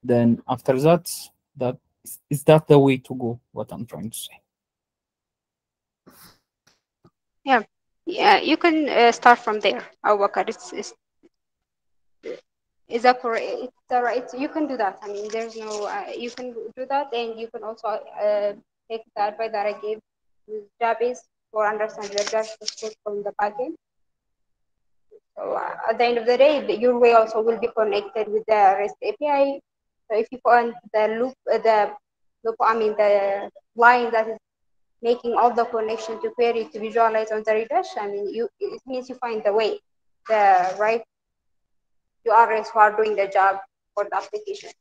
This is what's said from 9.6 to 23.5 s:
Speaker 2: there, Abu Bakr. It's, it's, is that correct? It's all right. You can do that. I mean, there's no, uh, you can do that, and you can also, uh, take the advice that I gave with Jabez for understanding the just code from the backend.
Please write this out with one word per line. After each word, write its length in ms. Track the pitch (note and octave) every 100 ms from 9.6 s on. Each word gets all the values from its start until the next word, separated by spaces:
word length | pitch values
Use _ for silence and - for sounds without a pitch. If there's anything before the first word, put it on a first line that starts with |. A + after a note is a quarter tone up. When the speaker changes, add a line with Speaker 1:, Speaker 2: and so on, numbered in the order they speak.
Speaker 2:
there, 220 | G#3 A#3+ - _
Abu 180 | - G#3
Bakr. 280 | G3 - G3
It's, 240 | A3+ -
it's, 200 | - - - _ _ _ _ _ _ _ _ _ _ _ _ - - _ _ _ _ _
is 160 | A#3
that 180 | A#3+ B3+
correct? 240 | A#3+ A3+ -
It's 260 | F#3+ B3+ _ _
all 140 | B3
right. 260 | A#3+ A#3+ C4+ -
You 120 | D4
can 180 | D#4 D4
do 80 | B3
that. 220 | G3+ -
I 60 | G#3
mean, 220 | G3+ G#3+
there's 240 | A3+ A3+ A3+
no, 300 | G#3+ G#3 G3+
uh, 260 | G3 - -
you 140 | A#3+
can 240 | A3+ B3+ A#3 A3 B3+
do 100 | C4
that, 220 | C#4 C#4+
and 260 | A#3+ A#3 A3
you 80 | A3+
can 160 | A#3
also, 240 | G#3+ A3+ A3
uh, 680 | G#3+ - - G#3 G#3 G#3 G#3 _ _ _
take 120 | A3+ - -
the 60 |
advice 300 | G#3 G#3 A3
that 120 | G#3 G#3
I 80 | G3+
gave 200 | G#3+ A3 _ _ _ _ -
with 180 | G#3+ G3+ _
Jabez 420 | A#3 A3+ A#3+ B3 _ _ _
for 140 | G#3+ G#3
understanding 520 | G#3+ A3 G#3+ G3+ G3+
the 120 | G3+
just 520 | A3 A3 - G#3+ -
code 120 | A3 G#3+
from 200 | G#3 G#3
the 80 | G3+ G3
backend. 340 | G#3